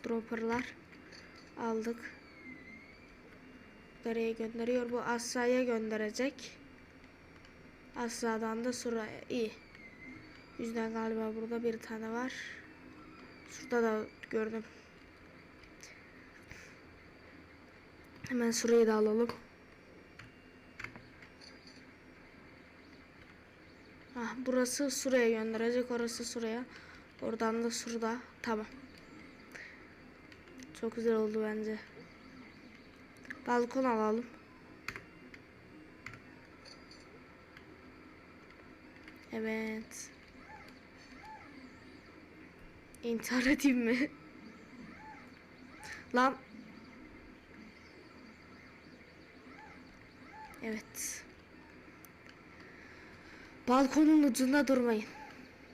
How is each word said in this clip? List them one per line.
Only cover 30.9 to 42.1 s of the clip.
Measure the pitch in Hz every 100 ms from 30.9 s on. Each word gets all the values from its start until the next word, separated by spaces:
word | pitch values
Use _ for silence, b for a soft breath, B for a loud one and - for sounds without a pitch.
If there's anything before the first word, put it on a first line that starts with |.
| 233
güzel | 226
oldu | 220 214 220
bence. | 214 214 214 214 - - - - - - - - - - - - - - - - -
Balkon | 240 240 269
alalım. | 262 220 214 220 240 - - - - - - - - - - - - - - - - - - - - - - - - - - - - - - - - - - - - - - - - - - - - - - - - - -
Evet. | 226 220 220 220 220 220 - - - - - - 855 - - - - - - 831 - - 277 - - 262 - -